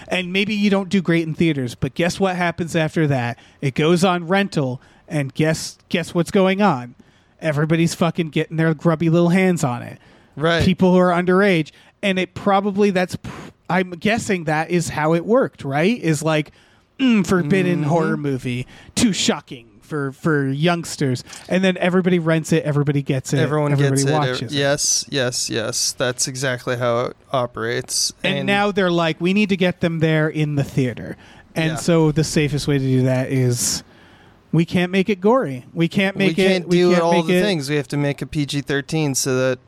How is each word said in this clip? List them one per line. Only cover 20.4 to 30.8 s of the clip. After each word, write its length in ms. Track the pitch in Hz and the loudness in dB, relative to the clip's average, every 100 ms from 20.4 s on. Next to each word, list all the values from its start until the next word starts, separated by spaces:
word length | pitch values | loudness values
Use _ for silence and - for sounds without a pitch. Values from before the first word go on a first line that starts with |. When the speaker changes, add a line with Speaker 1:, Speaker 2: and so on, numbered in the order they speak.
| 135 | 2
Speaker 1:
youngsters." 760 | 139 175 170 - - 139 123 - - - | 0 0 0 -4 -4 -2 -2 -6 -18 -4
And 140 | 180 | 0
then 120 | 190 180 | 0 0
everybody 420 | 175 185 180 175 | 0 2 2 0
rents 320 | 160 160 151 | 2 0 2
it, 100 | 160 | 0
everybody 380 | 147 143 143 143 | 2 0 0 0
gets 320 | 135 135 - | -2 -4 -2
it, 60 | 156 | 0
Speaker 2:
Everyone 320 | 151 151 147 | 0 0 0
Speaker 1:
everybody 300 | 139 139 135 | 2 2 2
Speaker 2:
gets 100 | 139 | 2
it. 20 | |
Speaker 1:
watches 280 | 151 131 127 123 | 0 0 -4 -4
it. 20 | 143 | -2
Speaker 2:
Yes, 500 | 139 147 - - - | 0 0 0 -2 -2
yes, 400 | 139 123 123 - | -4 -2 -4 -4
yes. 420 | 120 110 - - | -4 -4 -4 -6
That's 340 | - 127 127 - | -2 -4 -2 -6
exactly 500 | 127 135 123 131 123 | -4 -4 -4 -4 -2
how 280 | 123 117 127 | -2 -2 -4
it 120 | - _ | -8 _
operates. 800 | 131 123 110 113 123 - - - - | -4 -4 -4 -4 -4 -4 -4 -6 -4
Speaker 1:
And 140 | 180 185 | -4 -2
Speaker 2:
And 100 | 190 | -2
Speaker 1:
now 240 | 202 208 | 0 0
they're 200 | 196 180 | 0 0
like, 280 | 170 165 156 | 0 0 0
"We 140 | 175 | 0
need 160 | 202 208 | 2 0
to 80 | 185 | 2
get 240 | 180 - | 0 0
them 160 | 170 165 | -2 0
there 300 | 160 156 156 | 0 2 0
in 240 | 156 151 | -2 -2
the 100 | 143 | -2
theater." 540 | 135 143 | -2 0